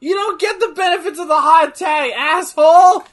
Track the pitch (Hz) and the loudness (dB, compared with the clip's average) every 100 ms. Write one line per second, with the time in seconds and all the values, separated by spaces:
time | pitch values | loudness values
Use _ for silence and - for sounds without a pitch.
0 | 269 392 415 359 415 403 453 311 370 349 | -4 -4 -4 -4 -4 -4 -6 -4 -4 -2
1 | 339 302 349 311 302 320 311 - 359 302 | -6 -10 -2 -2 2 2 2 -4 -6 -4
2 | 277 226 285 320 370 - 311 339 370 370 | -4 -6 -4 -4 -4 0 4 6 6 4
3 | - | -4